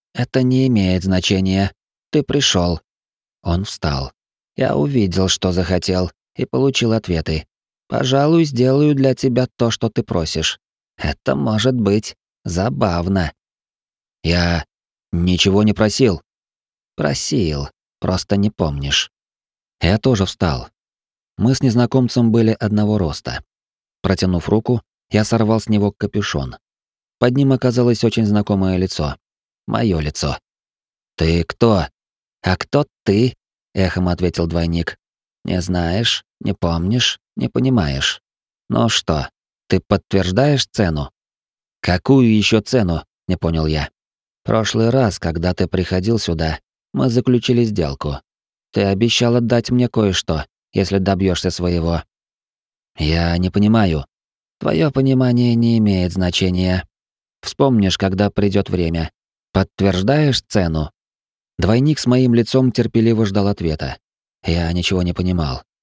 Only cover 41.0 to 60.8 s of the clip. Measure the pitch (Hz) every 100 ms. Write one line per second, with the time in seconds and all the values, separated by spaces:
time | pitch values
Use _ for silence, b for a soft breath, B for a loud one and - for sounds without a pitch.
41 | 71 _ _ _ _ _ _ - - 90
42 | - 135 117 107 98 110 - 127 90 80
43 | - _ - 90 82 80 78 76 71 _
44 | _ _ _ _ - 110 107 113 113 131
45 | 113 - 85 82 90 90 90 90 87 92
46 | 104 113 - 80 80 76 _ _ _ 139
47 | 131 120 127 123 - 120 113 98 73 69
48 | 73 69 _ _ _ _ _ 104 98 98
49 | 117 - 120 120 117 120 - 123 120 113
50 | 104 90 - 78 - _ _ 107 92 98
51 | 95 92 95 87 90 - 90 87 82 85
52 | - _ _ _ _ _ _ _ _ -
53 | 76 85 85 87 90 101 104 113 95 76
54 | - _ _ _ _ - - 160 156 139
55 | 135 131 127 120 120 117 117 113 104 92
56 | 90 92 90 - 92 90 90 92 - _
57 | _ _ _ _ - - 139 113 95 -
58 | 95 95 101 - 101 98 - 90 82 82
59 | 80 _ _ _ _ 95 98 - 98 90
60 | 104 147 147 117 - 107 85 78